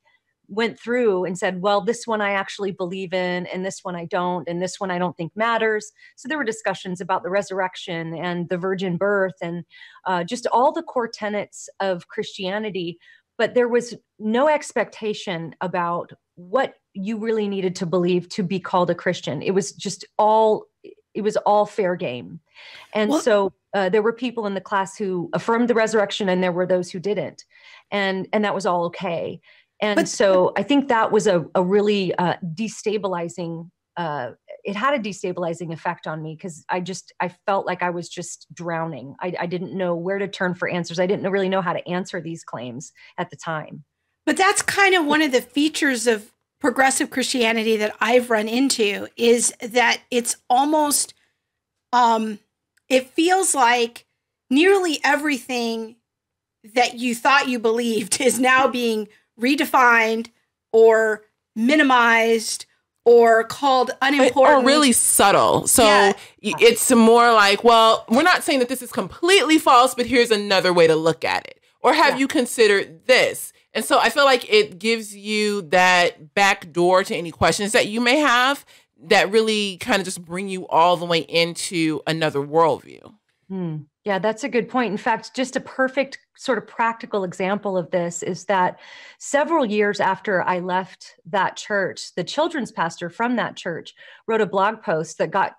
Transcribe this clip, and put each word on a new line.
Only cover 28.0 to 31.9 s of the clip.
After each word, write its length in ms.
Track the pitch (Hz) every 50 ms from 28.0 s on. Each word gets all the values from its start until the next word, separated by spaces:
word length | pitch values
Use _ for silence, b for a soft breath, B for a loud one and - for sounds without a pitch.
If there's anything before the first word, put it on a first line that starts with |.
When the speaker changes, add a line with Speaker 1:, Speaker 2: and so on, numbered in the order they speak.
| 196 190 190 190 180 -
Speaker 1:
and 140 | - 214 208
that 100 | 202 180
was 100 | 190 180
all 200 | 202 175 175 170
okay. 560 | 170 - - 185 185 170 - 180 - 185 - b b b b b b _ _
And 160 | 208 214 208
Speaker 2:
But 120 | 214 220
Speaker 1:
so 460 | - - - 220 196 190 185 180 - -
I 60 | - -
think 240 | - 285 285 269
that 240 | - 240 226 226 -
was 160 | - 214 170
a, 180 | 208 185 175 - - -
a 80 | 185 185
really, 480 | 180 196 208 202 214